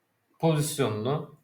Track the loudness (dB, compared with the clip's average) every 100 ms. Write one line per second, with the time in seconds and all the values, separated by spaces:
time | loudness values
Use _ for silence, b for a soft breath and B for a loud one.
0 | _ _ _ _ 2 2 0 0 -2 0
1 | -2 -4 -6 -16